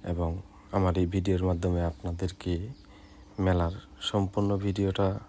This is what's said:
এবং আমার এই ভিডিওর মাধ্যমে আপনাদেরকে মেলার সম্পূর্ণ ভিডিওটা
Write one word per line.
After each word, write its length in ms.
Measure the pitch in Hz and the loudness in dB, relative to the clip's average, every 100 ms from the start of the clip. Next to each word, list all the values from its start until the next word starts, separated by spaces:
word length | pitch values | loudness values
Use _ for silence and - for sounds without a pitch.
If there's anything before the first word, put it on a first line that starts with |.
| 90 | -4
এবং 180 | 85 85 87 - - - | -2 -2 -2 -10 -20 -4
আমার 220 | 101 92 90 | 2 2 2
এই 100 | 87 | 2
ভিডিওর 300 | 95 92 92 92 | 2 2 2 2
মাধ্যমে 320 | 85 90 87 85 | 0 0 0 0
আপনাদেরকে 640 | - 90 85 92 - 90 85 107 139 - - - - - - | -4 -8 -4 -6 -4 -4 -4 -6 -12 -20 -20 -20 -20 -14 -2
মেলার 360 | 92 90 85 95 - - - | 2 4 2 -4 -14 -10 -2
সম্পূর্ণ 400 | 107 98 104 101 101 | 0 0 0 0 0
ভিডিওটা 520 | 101 95 98 92 98 101 | 0 2 0 2 0 0